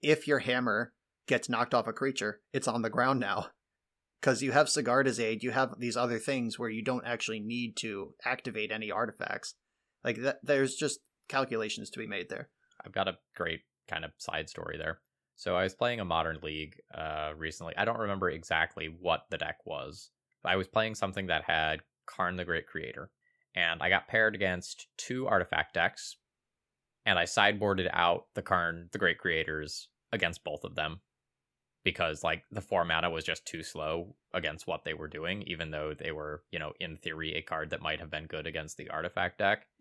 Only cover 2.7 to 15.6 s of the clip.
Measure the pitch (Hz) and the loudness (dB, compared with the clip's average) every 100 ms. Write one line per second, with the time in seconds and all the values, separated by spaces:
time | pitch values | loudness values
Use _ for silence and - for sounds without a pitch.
2.7 | 117 110 120 127 131 101 98 - - _ | 0 0 4 4 4 2 0 -4 -12 _
3.7 | _ _ _ _ _ 139 113 131 139 143 | _ _ _ _ _ 2 2 4 6 6
4.7 | 151 123 127 135 113 110 110 123 120 131 | 4 4 4 4 2 0 0 0 2 0
5.7 | - 120 117 123 113 - 135 117 107 117 | 0 -2 2 2 2 0 0 -2 -2 -4
6.7 | 110 113 127 120 120 - 110 107 120 120 | -2 -2 -2 -2 -2 -2 -4 -4 -4 -4
7.7 | - 113 101 98 - 123 131 127 107 107 | -6 -6 -6 -8 -6 -4 -2 -4 -4 -4
8.7 | 110 107 95 120 - - - - - _ | -4 -2 -2 -2 -4 -6 -4 -8 -14 _
9.7 | _ _ _ 120 110 131 - 127 139 135 | _ _ _ -4 0 -2 -2 2 4 4
10.7 | - 147 - _ _ - 135 127 113 107 | 2 -2 -4 _ _ -2 0 0 0 -2
11.7 | 110 104 113 110 101 - 98 - _ _ | -4 -8 -8 -6 -6 -6 -8 -10 _ _
12.7 | - - 95 95 87 _ - 85 82 - | -20 -6 -2 -2 -2 _ -4 -4 -4 -10
13.7 | _ - 80 78 - - 80 78 - - | _ -6 -6 -6 -8 -4 -4 -4 -8 -8
14.7 | 78 80 - _ _ _ _ - 90 | -4 -4 -6 _ _ _ _ 0 2